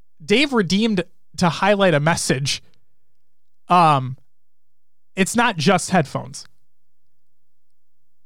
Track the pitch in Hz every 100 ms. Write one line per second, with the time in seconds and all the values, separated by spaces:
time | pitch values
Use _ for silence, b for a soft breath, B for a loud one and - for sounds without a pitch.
0 | - - 147 214 294 247 170 190 226 196
1 | - - - - 175 - 190 202 196 147
2 | 151 170 - 135 139 - - - - -
3 | - - - - - - - 180 160 139
4 | 127 135 - - - - - - - -
5 | - - 190 226 240 180 147 185 - 185
6 | 143 135 123 - - - - - - -
7 | - - - - - - - - - -
8 | - -